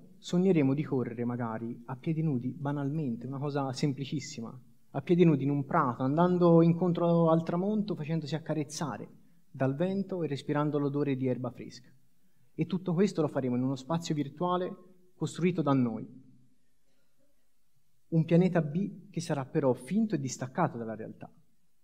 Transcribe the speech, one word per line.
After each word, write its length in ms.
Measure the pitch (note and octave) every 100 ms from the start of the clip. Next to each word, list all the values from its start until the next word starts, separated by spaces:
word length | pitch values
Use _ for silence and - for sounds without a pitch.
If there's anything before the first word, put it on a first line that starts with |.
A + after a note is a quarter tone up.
| - -
sogneremo 560 | - F3+ F#3+ E3+ C3+
di 100 | C#3
correre 400 | C3 C3+ A#2+ A2+ A#2+
magari 560 | A#2+ A#2 A2 A#2 A#2+ -
a 100 | B2+
piedi 260 | E3 D#3
nudi, 320 | D#3+ B2+ B2
banalmente, 720 | - C#3 D3 C#3 D#3+ C#3+ A2+ A#2+
una 120 | C3+
cosa 320 | D3 C#3+ C3+
semplicissima, 880 | C3 D3+ C3 C3+ D3+ - - A2+ B2 - - -
a 100 | C#3
piedi 240 | - F3 F3
nudi 180 | C#3
in 60 | C3+
un 140 | C#3+ C3
prato, 380 | E3+ C3+ A#2+
andando 580 | C3 D3+ F3+ F3+ F3 E3
incontro 680 | E3+ E3+ F#3 E3+ E3+ E3+ E3
al 140 | E3
tramonto, 520 | E3+ F3 G3 G#3+ G3+ D#3
facendosi 400 | D3 E3 C#3+ D#3
accarezzare 720 | - D#3 C#3+ - D3 G#2 - - - - -
dal 240 | C3+ C3 C#3
vento 480 | F3+ G3 F#3+ F#3
e 40 | D3+
respirando 520 | C#3 - D3 D3+ D3
l'odore 360 | C#3+ C#3+ C#3+ C3
di 120 | B2+
erba 240 | B2 B2
fresca. 380 | - - - - - - - - - - -
E 100 | D#3+
tutto 280 | F#3 -
questo 280 | E3 G3 F#3
lo 60 | C#3+
faremo 280 | C#3+ B2+ B2
in 80 |
uno 120 | C3 C3+
spazio 400 | - E3 E3+ D3+
virtuale 600 | C#3 - F3+ F3+ F3+ G3 - - -
costruito 480 | - D#3 - E3+ E3+
da 120 | C#3+
noi. 340 | C3+ A#2+ A2 - - - - - - - - - - - _ _ - _ - - - - - -
Un 120 | E3 D#3
pianeta 360 | E3+ F#3 E3+
B 480 | D3 D#3+ G3+ - -
che 120 | E3
sarà 240 | E3 C#3+ B2+
però 280 | D#3+ C#3
finto 420 | B2 - G3 A3 E3
e 40 |
distaccato 580 | C3+ - B2+ - D3+ B2
dalla 180 | A2+ A2
realtà. 360 | A2 - - - - - - _